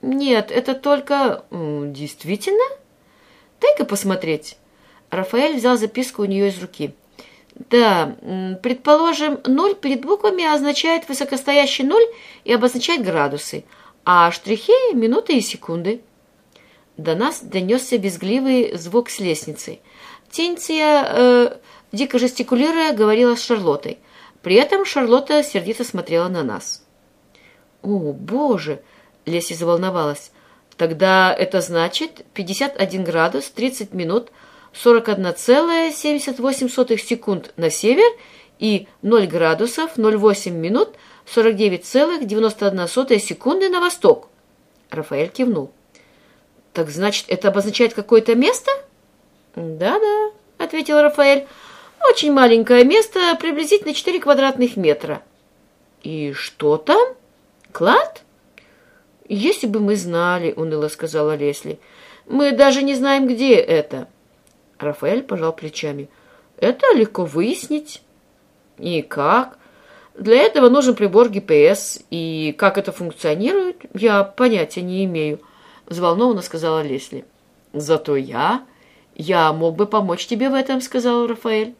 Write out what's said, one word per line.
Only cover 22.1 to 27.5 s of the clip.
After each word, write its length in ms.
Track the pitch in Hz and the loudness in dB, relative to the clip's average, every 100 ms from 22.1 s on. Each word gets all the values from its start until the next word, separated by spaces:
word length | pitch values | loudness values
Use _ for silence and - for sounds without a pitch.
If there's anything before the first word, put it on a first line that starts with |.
| 247 | 0
жестикулируя, 720 | 247 - 247 240 302 330 320 | 0 -2 -2 0 0 0 -2
говорила 420 | 233 214 214 247 233 | 2 2 4 2 2
с 80 | |
Шарлоттой. 540 | - 226 175 139 - - _ - - _ | -2 -2 0 -2 -4 -14 _ -20 -20 _
При 120 | 180 196 | 2 4
этом 300 | 285 392 294 | 4 0 -2
Шарлотта 560 | 285 240 247 277 302 | -2 2 2 4 0
сердито 420 | 294 196 170 220 | 0 -4 -6 -6
смотрела 440 | 240 185 170 165 180 | -6 -8 -2 -2 -2
на 160 | 180 | -4
нас. 420 | 135 101 - - _ _ _ _ _ _ _ | -6 -6 -10 -14 _ _ _ _ _ _ _